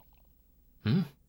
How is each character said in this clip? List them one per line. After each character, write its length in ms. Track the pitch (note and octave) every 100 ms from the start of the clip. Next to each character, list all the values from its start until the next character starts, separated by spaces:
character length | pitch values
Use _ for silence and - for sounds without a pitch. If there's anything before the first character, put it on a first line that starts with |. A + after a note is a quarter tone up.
| - - - _ _ _ - - G#2+
う 40 |
ん。 160 | E3 D#3+ -